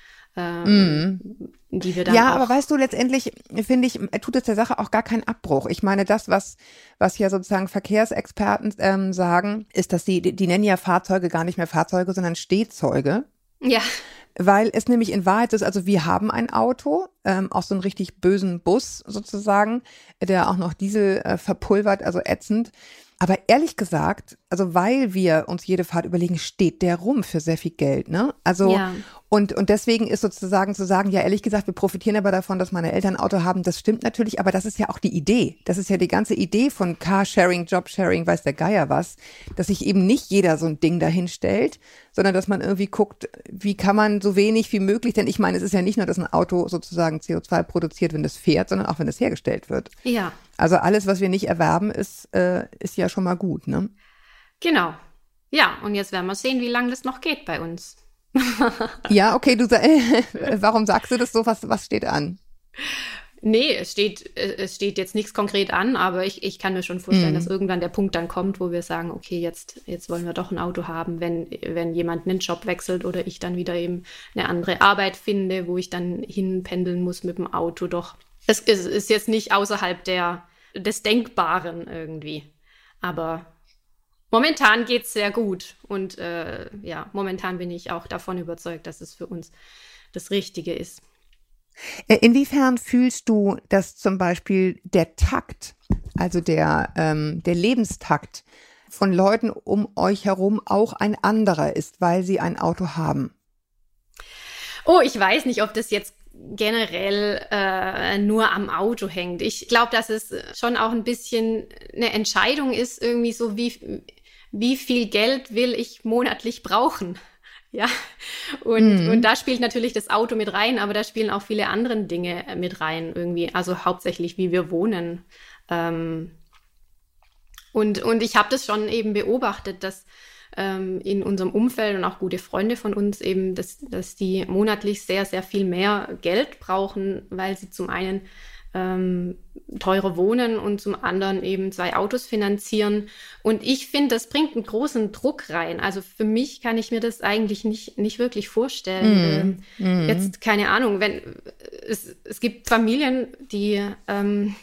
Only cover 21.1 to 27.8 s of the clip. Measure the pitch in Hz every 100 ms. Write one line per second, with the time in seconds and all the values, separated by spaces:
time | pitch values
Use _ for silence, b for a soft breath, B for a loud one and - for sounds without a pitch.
21.1 | 190 - 180 - 190 - 202 208 196 -
22.1 | 175 - 180 - 214 233 B B B B
23.1 | B 185 190 - 247 320 - 202 156 156
24.1 | 202 - - - 180 185 175 190 269 240
25.1 | 185 180 160 - 175 - 185 170 170 165
26.1 | 170 175 170 - - 175 - 180 170 190
27.1 | 277 - 160 160 160 170 -